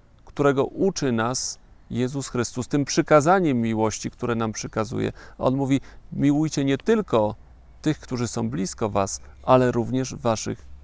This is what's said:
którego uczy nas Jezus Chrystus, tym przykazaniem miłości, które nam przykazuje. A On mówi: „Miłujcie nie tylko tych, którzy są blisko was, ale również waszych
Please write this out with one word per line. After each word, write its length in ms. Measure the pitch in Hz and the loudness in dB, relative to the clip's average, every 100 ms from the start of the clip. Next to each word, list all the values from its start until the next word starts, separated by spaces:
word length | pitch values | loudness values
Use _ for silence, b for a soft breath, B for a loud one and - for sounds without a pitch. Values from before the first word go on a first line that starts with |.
| b b | b b
którego 400 | - - 143 135 | -8 0 2 2
uczy 480 | 127 - 190 - 139 | 0 0 -2 0 0
nas 460 | 113 117 131 - - - - - | 0 0 -2 -6 -10 -18 -20 -8
Jezus 380 | 117 127 139 - | -4 -2 -4 -4
Chrystus, 400 | 123 117 127 117 | -4 -4 -4 -2
tym 160 | 147 | -2
przykazaniem 760 | 139 - 151 151 143 190 165 120 | 0 0 4 6 6 4 4 2
miłości, 500 | 113 110 110 - 120 | 0 2 0 -2 -8
które 240 | - 123 | -6 -2
nam 180 | 113 113 | -2 -2
przykazuje. 600 | - - 110 110 107 107 - B B | -4 -6 -4 -4 -2 -4 -6 B B
A 60 | |
On 120 | 127 135 | 0 0
mówi: 240 | 135 139 B B - | 0 0 B B -12
„Miłujcie 520 | - 139 143 156 - | 0 2 2 0 0
nie 140 | 139 135 | 0 0
tylko 560 | - 226 - 117 107 110 - - - - | 2 2 2 2 2 -2 -14 -20 -20 -4
tych, 160 | 156 151 | -2 -2
którzy 300 | - 120 120 | -4 -4 -2
są 220 | 117 113 | -2 -4
blisko 380 | 151 190 - 110 | -2 -6 -4 -2
was, 320 | 101 98 - b b | 0 -2 -4 b b
ale 300 | - 127 127 | 4 4 4
również 420 | 120 113 127 131 | 2 0 -2 -4
waszych 520 | - 120 110 113 117 - - | -4 -2 -2 -4 -8 -12 -16